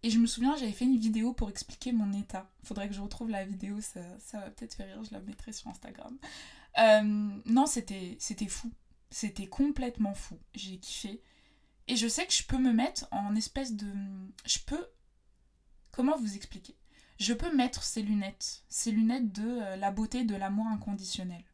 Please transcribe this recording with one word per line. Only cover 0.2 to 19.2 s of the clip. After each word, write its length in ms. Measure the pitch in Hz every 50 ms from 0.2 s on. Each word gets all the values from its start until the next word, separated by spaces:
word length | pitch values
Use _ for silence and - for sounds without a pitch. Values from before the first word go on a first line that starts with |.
| 233
souviens, 300 | 233 - 233 240 269 302
j'avais 160 | 302 262 214
fait 120 | 202 - 247
une 140 | 254 269 233
vidéo 340 | 220 226 214 220 220 240
pour 160 | 240 - 233 202
expliquer 420 | 202 - - - - - - 254
mon 220 | 240 226 208 202
état. 380 | 196 202 202 - - 190 208 - _ _
Faudrait 260 | - - 214 202 196 208
que 60 | 202
je 60 | 196
retrouve 300 | 202 208 - - 233 226
la 140 | 214 196 190
vidéo, 360 | 190 202 185 196 196 202 208
ça, 200 | 214 - - 185 175 175 185 208
ça 180 | - - - 214
va 120 | 196 -
peut-être 240 | 208 - 233 220 -
faire 120 | - 196
rire, 160 | 190 190 214
je 100 | 220 214
la 80 | 214 196
mettrai 320 | 190 202 202 - - -
sur 160 | 214 - - -
Instagram. 480 | 185 - - - - - - - 247 277 - - - - - - - - - - _ -
Euh, 520 | 226 220 214 214 214 208 208 208 208 208 202 202 -
non, 220 | - 226 254 277
c'était, 500 | 311 - 240 233 - 196 190 185 180 - -
c'était 260 | - - 208 - 220
fou. 240 | 190 - - - 233 - - _ _ - _ _ _
C'était 380 | - - - 208 - - 196 190
complètement 680 | - - 277 294 285 - 262 240 240 - 214 202 202
fou. 240 | 202 - - - - - _ -
J'ai 240 | 208 190 190 185 185
kiffé. 440 | 185 - - - - 202 202 233 - _ _ _ _ _ _ _ _ _ _ _ - -
Et 80 | 247
je 100 | 226 220
sais 200 | 233 - - 359
que 60 | 359
je 120 | - - -
peux 140 | - - 262
me 140 | 262 254
mettre 360 | 233 220 247 320 - - - -
en 240 | - 202 202 202 208
espèce 400 | 220 214 - - 269 269 254 226
de, 160 | 202 208 202 202 202 196 196 196 190 190 190 185 - -
je 140 | - - -
peux, 260 | - - 285 330 359 - _ _ _ _ _ _ _ _ _ _ _ _ _ _ _ _ - - - -
comment 240 | - - 247 269 311
vous 200 | 302 233 208 196
expliquer ? 400 | 196 - - - 190 - - - _ _ - _ - - _ _ -
Je 140 | 196 196
peux 220 | 233 - - 349 320
mettre 260 | 269 247 254 - -
ces 200 | - - - 226
lunettes, 640 | 214 202 214 208 196 196 - - - - - - - _
ces 240 | - - - 233
lunettes 400 | 214 220 226 220 240 269